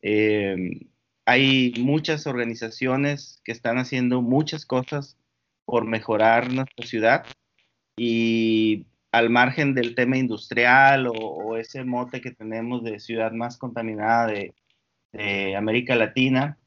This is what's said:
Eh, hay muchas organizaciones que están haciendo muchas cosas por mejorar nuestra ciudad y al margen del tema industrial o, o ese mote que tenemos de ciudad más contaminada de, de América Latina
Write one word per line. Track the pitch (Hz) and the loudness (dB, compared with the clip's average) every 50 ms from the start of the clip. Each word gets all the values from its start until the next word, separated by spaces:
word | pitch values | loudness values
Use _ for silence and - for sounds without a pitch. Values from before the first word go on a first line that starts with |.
| - | -2
Eh, | 95 107 107 107 107 107 107 101 98 95 92 92 90 - - - _ _ _ _ _ _ _ _ | 0 2 2 2 2 2 0 0 -2 -2 -4 -4 -6 -6 -10 -14 _ _ _ _ _ _ _ _
hay | - 123 127 135 135 135 131 127 123 117 117 | 2 4 4 4 4 4 4 2 0 0 0
muchas | 123 131 143 160 156 165 156 151 151 | 0 0 0 0 0 -2 -4 -4 -4
organizaciones | 151 127 120 120 117 117 113 117 113 113 - 131 131 127 135 143 143 143 143 - - - _ _ | -6 -4 -4 -4 -6 -6 -8 -10 -10 -8 -4 -2 -2 0 0 0 -2 -2 -4 -8 -18 -20 _ _
que | - | -12
están | 113 - _ 117 117 127 | -12 -6 _ -2 -2 -2
haciendo | 127 123 - 127 123 123 123 127 | -2 -2 -2 -2 0 0 0 0
muchas | 123 117 127 147 156 151 160 156 - | 0 2 2 2 2 0 -4 -10 -8
cosas | _ 135 127 131 - - 143 143 - _ _ _ _ _ _ _ _ _ _ _ | _ -2 -2 -2 -2 -6 -8 -8 -10 _ _ _ _ _ _ _ _ _ _ _
por | - 120 120 110 | -2 -2 -2 0
mejorar | 110 113 110 107 - 113 104 110 113 113 117 123 123 | 0 -4 -4 -2 -2 0 4 4 6 4 4 2 0
nuestra | 127 131 131 131 _ - 120 | -2 -4 -4 -6 _ -16 -14
ciudad | - - 113 107 113 131 143 - 120 131 _ _ _ _ _ _ _ _ _ _ _ _ | -8 -4 0 2 4 2 2 0 -8 -20 _ _ _ _ _ _ _ _ _ _ _ _
y | - 120 120 117 117 113 113 113 113 113 113 110 110 110 110 107 104 - _ _ _ _ _ | -4 -2 0 0 2 2 2 2 2 2 2 2 2 2 2 0 0 -4 _ _ _ _ _
al | - 117 117 117 | 2 2 4 4
margen | 120 120 123 127 131 - 151 139 135 | 4 4 4 4 2 0 0 0 0
del | 127 117 117 117 | 0 -2 -2 0
tema | - 123 123 131 | 0 0 2 2
industrial | 131 131 120 110 101 - - 117 117 120 120 127 135 139 135 139 135 131 | 0 0 -2 -4 -6 -8 -6 0 2 4 6 8 8 8 8 6 4 2
o, | 123 117 | -2 -4
o | 110 110 104 73 78 101 110 113 | -4 -6 -8 -8 -8 -6 -6 -6
ese | 113 113 - - 135 127 | -6 -8 -8 -10 -10 -6
mote | 127 123 123 123 123 - 127 | -4 -4 -4 -6 -6 -10 -10
que | 120 - | -12 -12
tenemos | 85 _ 107 110 110 113 113 120 123 123 117 | -14 _ -12 -8 -8 -8 -6 -6 -6 -6 -6
de | 117 107 104 | -8 -10 -10
ciudad | - - 113 113 110 113 | -10 -8 -4 -2 -2 -2
más | 113 113 117 120 120 | -2 -4 -8 -8 -8
contaminada | _ - 123 120 117 113 113 110 107 107 110 117 117 117 | _ -12 -10 -8 -8 -8 -8 -6 -4 0 2 2 2 2
de, | 113 107 101 101 76 _ _ _ _ _ _ _ _ _ _ _ _ | 0 -2 -4 -6 -10 _ _ _ _ _ _ _ _ _ _ _ _
de | - 110 104 101 101 98 98 95 95 | -12 -8 -4 -4 -2 -2 -2 -2 -2
América | 101 104 107 110 123 123 127 127 | -2 -2 0 0 0 0 0 0
Latina | 117 110 107 - 131 127 131 131 131 139 147 147 _ _ | 0 0 0 2 0 2 2 2 0 0 -2 -6 _ _